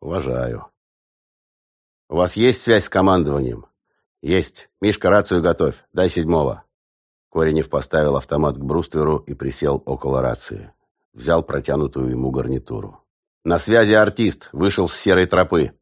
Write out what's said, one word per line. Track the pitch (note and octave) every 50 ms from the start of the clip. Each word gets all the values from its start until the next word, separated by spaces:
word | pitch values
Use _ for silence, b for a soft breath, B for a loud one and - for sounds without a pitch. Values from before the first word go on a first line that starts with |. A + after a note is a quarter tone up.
Уважаю. | - C#2+ E2+ F#2 C2+ B1+ A#1+ B1 B1 A#1+ A#1 G1+ - - _ _ _ _ _ _ _ _ _ _ _ _ _ _ _ _ _ _ _ _ _ _ _ _ _ _ _ _
«У | -
вас | F2 F2+ F2 -
есть | A2 A2+ B2+ A#2 - -
связь | A#2+ A2+ G#2 -
с | -
командованием?» | - F#2+ F#2+ G2 F#2 F2+ E2 D2 C#2+ C#2+ C2+ B1 A1+ G#1+ G#1+ - _ _ _ _ _ _ _ _ _ _ -
«Есть. | D2 F2+ F#2+ D#2+ - - - - _ _ _
Мишка, | G2 G#2+ G2+ - - F#2
рацию | F#2+ G#2 G2 - F#2+ F2 E2
готовь. | F2 E2+ - F2 D2 C2+ - _ _ -
Дай | - F#2 F2+
седьмого». | - F2 E2 D#2+ F2 D#2 D2+ B1+ A1+ - - _ _ _ _ _ _ _ _ _ _ _ _ _ -
Коренев | E2 D#2+ D#2+ D#2 D#2+ D2 -
поставил | - C#2+ C#2 - - D#2+ D2+ D2+ C#2
автомат | C#2 - - - D2+ D2+ D2+ C2
к | C2+
брустверу | C#2 C2+ D#2+ E2+ F2 - - D#2 D2+ D2+ D#2 C#2+
и | - - C#2+
присел | C2 C2 C2+ C2+ - D#2 C#2+ C#2 C#2 -
около | - C2+ B1+ - C2+ C2+ C2 B1+
рации. | B1 A#1 - - - G#1+ G1+ - - - _ _ _ _ _ _ _ _
Взял | A1 B1+ E2 E2 E2 D#2+
протянутую | - C#2+ C#2+ C2+ - C#2+ D2 D2+ C2+ - C2+ C2 B1+
ему | B1 B1 B1+ C2
гарнитуру. | C2 C2 B1+ B1+ C2 B1 - - A#1 G#1+ G1+ G1+ - - _ _ _ _ _ _ _ _ -
«На | E2 F2 E2+
связи | - G2+ A2+ A#2 A2+ G#2 G#2+
артист. | G#2+ G#2+ G2+ G2 - A#2 F#2+ - - - - -
Вышел | C#2+ F2+ G2+ - - F#2
с | D#2+ -
серой | - - G2 F#2 F2+ F2+
тропы. | - - F2+ F2+ - F2+ E2+ D2 - - _